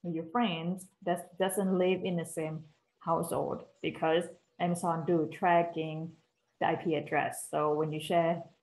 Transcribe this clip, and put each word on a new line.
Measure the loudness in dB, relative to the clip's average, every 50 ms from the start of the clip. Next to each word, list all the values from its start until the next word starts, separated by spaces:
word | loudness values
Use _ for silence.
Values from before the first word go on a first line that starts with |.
| -6
with | -4 -6
your | -6 -6 -4
friends | 0 0 0 0 0 -2 -4 -4 -4 -6 -8 -18 _ _ -2
that | -2 -2 -2 -2 -12 -4
doesn't | -2 -2 0 2 0 2 2 4
live | 4 4 4 2 0 0
in | -2 -2
the | -2 -4
same | -4 -6 -6 -4 -4 -6 -8 -10 -14 _ _ _ _ _ _
household, | -2 0 0 0 0 0 -2 -2 -2 -2 -4 -6 -8 -16 _ _
because | -6 -6 -4 0 2 4 4 2 2 -2 -12 -20 _ _ _ -2
Amazon | 0 0 0 0 0 0 0 0 2
do | 2 2 2 2 0 -2
tracking | 0 4 6 6 6 4 2 -2 -6 -6 -6 -6 -8 -8 -10 -12 _ _ _ _ _ _ _ _ _
the | 0
I | 0 0
P | 0 0 0 0
address. | 0 0 0 0 0 0 0 -4 -8 -10 -4
So | -2 0 2 2 2
when | 2 0 -2
you | -2 -6
share | -2 2 2 4 4 2 0 -2 -6 -14 _ _